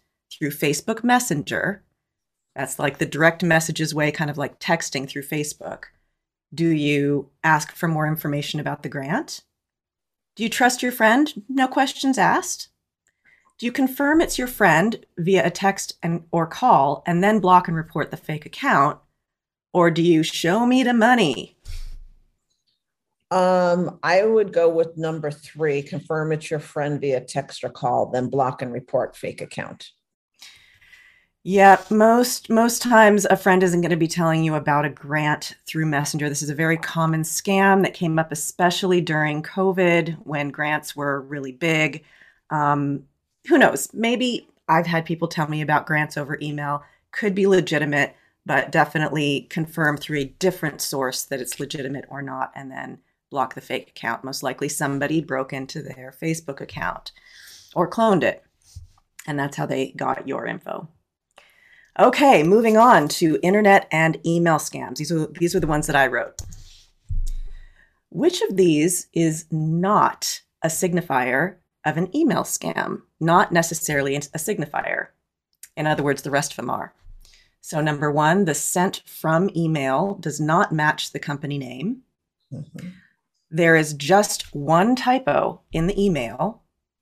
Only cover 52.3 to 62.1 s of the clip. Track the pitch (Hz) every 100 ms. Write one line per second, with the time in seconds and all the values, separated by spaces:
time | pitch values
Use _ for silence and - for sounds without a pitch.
52.3 | 131 131 151 135 131 131 131 _ _ _
53.3 | 139 127 - - 123 - - 117 117 131
54.3 | 139 139 127 143 - 147 139 143 160 151
55.3 | 135 135 135 135 156 139 131 127 - 165
56.3 | 160 - 139 - - 170 - - _ _
57.3 | - - - - - 170 196 226 190 117
58.3 | - _ _ _ - - _ _ _ -
59.3 | 147 139 143 147 131 135 - 131 131 131
60.3 | 131 113 113 - - 160 _ _ _ _
61.3 | - _ _ _ _ _ - 214